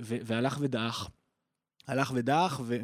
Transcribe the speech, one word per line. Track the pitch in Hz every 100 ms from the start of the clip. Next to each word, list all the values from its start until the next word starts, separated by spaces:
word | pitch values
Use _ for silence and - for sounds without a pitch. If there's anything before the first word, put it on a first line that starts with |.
ו-, | 110 117
והלך | 113 113 131 139
ודעך. | 139 117 113 - 95 - _ _ _ _ _ _ -
הלך | 131 131
ודעך, | 127 120 156 180 135
ו-, | 120 120